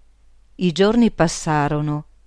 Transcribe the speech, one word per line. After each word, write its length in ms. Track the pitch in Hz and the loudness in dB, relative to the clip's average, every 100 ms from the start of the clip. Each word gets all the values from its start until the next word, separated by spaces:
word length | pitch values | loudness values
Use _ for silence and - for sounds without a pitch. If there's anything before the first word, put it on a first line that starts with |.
| _ _ _ - _ - | _ _ _ -20 _ -4
I 160 | 180 | -2
giorni 400 | 160 202 226 220 | 2 2 4 2
passarono 960 | - 165 - 170 151 143 151 151 151 - _ | 2 -2 -2 -2 0 0 -2 -4 -6 -8 _